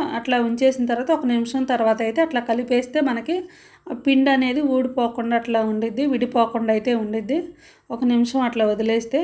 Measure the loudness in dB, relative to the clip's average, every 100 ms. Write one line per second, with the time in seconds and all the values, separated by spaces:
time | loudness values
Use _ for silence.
0 | 0 -4 0 0 0 2 2 2 0 -2
1 | 0 0 2 0 0 -2 0 0 2 0
2 | 0 0 0 0 -2 -2 0 0 0 0
3 | 0 -2 -4 -6 -6 -16 -20 _ -12 -4
4 | 2 4 4 4 2 0 2 2 0 -2
5 | -2 -2 -2 -2 0 0 0 -2 -2 -2
6 | 0 0 0 2 0 0 0 0 0 -2
7 | -2 -4 -4 -4 -6 -12 -20 _ -12 -2
8 | 2 2 2 0 0 2 0 2 0 0
9 | 0 -2